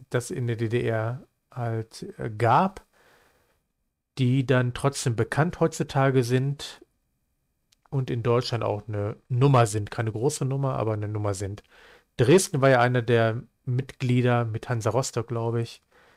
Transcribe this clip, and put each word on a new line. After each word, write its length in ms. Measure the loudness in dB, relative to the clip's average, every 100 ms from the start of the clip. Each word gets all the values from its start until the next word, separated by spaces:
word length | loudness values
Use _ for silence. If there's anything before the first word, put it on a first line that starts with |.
| -6
das 220 | -4 -4
in 160 | -4 -4
der 80 | -2
D 120 | -2
D 140 | -2
R 420 | -2 -2 -4 -6 -14 _ _
halt, 600 | -8 -6 -6 -8 -14 -14 -8
äh, 100 | -8
gab, 560 | 0 4 4 2 -4 -18 _ _ _ _ _ _ _ _ _ _ _ _ -2
die 260 | 0 2
dann 300 | 2 2 0
trotzdem 400 | -2 -4 -2 -2
bekannt 460 | -2 -2 0 -2 0
heutzutage 640 | -2 -2 -4 0 2 2
sind 600 | 2 0 0 -4 -10 -16 -20 _ _ _ _ _ _ _ _ _ _
und 220 | -6 -4
in 140 | -2
Deutschland 400 | 2 0 0 -4
auch 240 | -2 -4 -6
eine 280 | -4 -4 -8 -4
Nummer 380 | 2 6 6 4
sind. 260 | 0 -4
Keine 180 | -4 -4
große 340 | -2 -2 -2
Nummer, 300 | -4 -2 -2
aber 200 | -2 -2
eine 140 | -2 -4
Nummer 260 | -4 -4
sind. 280 | -4 -6 -10 _ _ -20 -20 _ 0
Dresden 440 | 4 4 4 2
war 100 | 4
ja 100 | 6
einer 220 | 4 2
der 400 | 2 4 2 0 -8 _
Mitglieder 800 | -4 -4 -4 -4 0 2 4 2
mit 240 | 0 -6 -4
Hansa 220 | -2 0
Rostock, 380 | 0 -2 -4 -6
glaub 280 | -4 -2 -2
ich, 260 | -4 -10 _ _ _